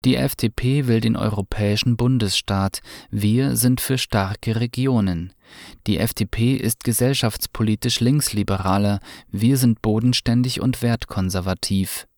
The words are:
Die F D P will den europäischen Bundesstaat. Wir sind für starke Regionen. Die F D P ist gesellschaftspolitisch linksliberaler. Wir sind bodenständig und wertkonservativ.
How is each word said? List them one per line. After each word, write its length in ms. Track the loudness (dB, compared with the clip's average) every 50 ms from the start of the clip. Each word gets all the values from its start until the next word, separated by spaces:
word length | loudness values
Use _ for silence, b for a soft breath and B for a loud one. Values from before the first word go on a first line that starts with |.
| 2
Die 100 | 0 0
F 200 | 2 0 -4 -2
D 120 | -2 -4 -4
P 380 | -2 -2 -2 0 0 0 2
will 160 | 2 0 2
den 140 | 2 0 0
europäischen 800 | 0 -2 -2 -2 -2 -4 _ -2 -2 0 0 0 2 2 0 0 2
Bundesstaat. 800 | 2 2 2 2 0 0 -2 -4 -2 -2 0 0 0 -2 -2 -6 B B B B B B
Wir 440 | -4 0 2 2 2 2 2 2 0
sind 280 | 2 2 2 2 2
für 160 | 0 -2 -2 -2
starke 600 | -2 -2 0 0 0 0 -4 -6 -4 -2 -2 0
Regionen. 760 | -2 -2 -2 -2 0 2 2 2 2 2 0 -2 -6 -8 B B B B B B B B B B _
Die 120 | -2 0 2
F 160 | 0 -2 0
D 100 | -4 -4
P 320 | -4 0 0 2 2 2
ist 260 | 0 0 -4 -4 _
gesellschaftspolitisch 1200 | -2 -2 0 2 2 0 2 0 0 -2 -2 -4 -10 -10 _ -2 0 0 0 0 -2 -2 -2 2
linksliberaler. 1000 | 2 2 2 2 0 0 -2 -2 -2 0 -2 -2 0 0 2 2 2 2 0 -2 B B B B B B
Wir 280 | -4 2 2 4 4 4
sind 240 | 4 4 2 2
bodenständig 800 | 0 0 0 2 2 2 0 2 0 2 2 2 2 0 -2 -2
und 180 | 0 -2 0 0
wertkonservativ. 1300 | 0 0 0 0 -4 -6 -4 -2 -2 0 -2 -2 -2 -2 -4 -4 -2 0 0 0 0 0 -4 -10 -12 _ _